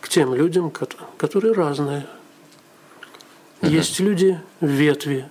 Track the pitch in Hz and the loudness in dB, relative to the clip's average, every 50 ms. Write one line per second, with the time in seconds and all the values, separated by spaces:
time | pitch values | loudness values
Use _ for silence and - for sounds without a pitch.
0 | - - - 180 147 127 131 123 147 175 165 185 175 156 - - - - - - | -8 0 2 2 2 2 2 0 0 2 2 0 -2 -2 -6 -8 -10 -10 -10 -16
1 | - - - - - 151 - 202 196 220 226 202 170 147 143 135 147 139 139 143 | -18 -20 -10 -6 -6 -2 -2 0 0 0 0 2 0 -2 0 -2 -2 -4 -4 -6
2 | 139 - - - - - _ - - - - - _ _ _ _ - - - - | -8 -10 -16 -20 -20 -20 _ -20 -20 -20 -20 -20 _ _ _ _ -20 -20 -20 -20
3 | - - - - - - - - - - - - - 156 151 160 - - - - | -20 -20 -20 -20 -20 -20 -20 -20 -20 -20 -14 -4 0 2 2 2 0 0 -2 0
4 | 185 208 208 170 185 196 185 165 - - - - 170 147 143 135 147 151 143 143 | 0 0 2 4 4 4 2 2 -6 -16 -8 -4 -2 0 2 4 4 4 2 0
5 | - 147 139 131 131 - | -2 -4 -4 -4 -6 -10